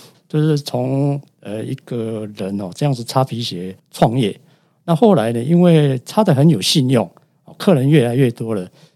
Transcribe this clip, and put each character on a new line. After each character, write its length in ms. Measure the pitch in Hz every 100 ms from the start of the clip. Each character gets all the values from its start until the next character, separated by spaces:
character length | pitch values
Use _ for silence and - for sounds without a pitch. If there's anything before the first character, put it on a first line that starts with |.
| - _ _
就 120 | 156
是 180 | 151 147
从， 600 | 139 123 127 135 143 143 - _
呃， 240 | - 107
一 100 | 117 131
个 440 | - 123 113 110 107 104
人 240 | 98 101
哦， 80 | 98
这 100 | 90
样 80 | 147
子 120 | 123
擦 180 | 117 135
皮 180 | 131 113
鞋 320 | 117 87 92 95 _
创 260 | - 143 123
业。 180 | 107 - _ _ _ _
那 120 | - 165
后 180 | 233
来 180 | 170 110
呢， 80 | 117
因 200 | 123 170
为 360 | 175 160 143 131
擦 200 | - -
得 100 | 208
很 140 | 131 156
有 120 | 120
信 300 | 90 - 127
用， 180 | 131 92 _ _ _ - -
客 160 | -
人 160 | 151 135
越 160 | 147
来 120 | 120 120
越 120 | 131
多 240 | - 113 107
了， 120 | 92 _ _